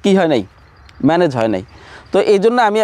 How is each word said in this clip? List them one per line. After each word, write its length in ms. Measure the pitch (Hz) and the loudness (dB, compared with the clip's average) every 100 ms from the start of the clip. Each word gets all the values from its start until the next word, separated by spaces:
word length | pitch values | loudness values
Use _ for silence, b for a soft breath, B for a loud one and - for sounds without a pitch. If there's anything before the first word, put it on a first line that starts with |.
কি 80 | 202 190 | 0 0
হয় 100 | 165 | 2
নাই, 140 | 123 95 _ _ _ - - 139 | -2 -4 _ _ _ -20 -4 -2
ম্যানেজ 280 | 170 175 127 | 0 0 0
হয় 120 | 113 | -2
নাই। 80 | 95 107 B B B B | -4 -8 B B B B
তো 60 | 190 | -2
এই 180 | - 202 | 0 2
জন্য 140 | 226 247 | 2 0
আমি 160 | 185 214 | 0 0